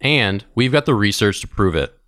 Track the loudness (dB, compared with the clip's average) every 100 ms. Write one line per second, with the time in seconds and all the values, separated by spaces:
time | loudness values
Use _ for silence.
0 | -2 0 0 -2 -4 -2 0 0 0 0
1 | 0 2 0 0 -6 -2 0 0 -4 -8